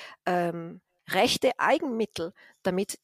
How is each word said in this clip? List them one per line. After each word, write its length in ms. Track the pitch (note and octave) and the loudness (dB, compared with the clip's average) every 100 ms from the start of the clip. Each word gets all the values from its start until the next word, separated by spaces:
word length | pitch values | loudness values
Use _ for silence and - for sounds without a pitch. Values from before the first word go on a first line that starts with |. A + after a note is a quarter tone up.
| - - - | -18 -8 -2
ähm, 560 | F3+ F3 E3+ E3 F#3 _ _ - | 0 0 -4 -8 -14 _ _ -2
rechte 420 | F#3+ A#3+ - C4 - | 2 2 4 2 2
Eigenmittel, 760 | G3 D4+ D4 A3+ G#3 - E3 - - _ | 2 2 0 -2 -4 -4 -8 -10 -20 _
damit 360 | F#3+ F3+ G#3 - | -2 0 -2 -6